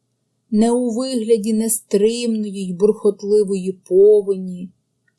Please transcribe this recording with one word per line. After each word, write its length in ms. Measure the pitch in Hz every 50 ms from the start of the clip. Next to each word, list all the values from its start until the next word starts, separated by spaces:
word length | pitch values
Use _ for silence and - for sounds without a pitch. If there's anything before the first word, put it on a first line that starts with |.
| _ _ _ _ _ _ _ _ _ _
не 200 | 226 208 220 233
у 180 | 240 247 247 247
вигляді 640 | 214 226 262 262 262 240 214 220 233 220 196 226 220
нестримної 1120 | 214 220 226 220 - - _ - 202 202 220 233 240 240 233 220 214 214 208 190 202 196 185
й 60 | 185
бурхотливої 1000 | 170 196 208 208 - - 208 202 - - 202 208 214 208 190 196 190 180 190
повені, 960 | 190 185 _ _ 180 185 196 208 214 208 196 190 196 190 185 185 180 180 180 180 _ _ _ _ _ _ _ _ _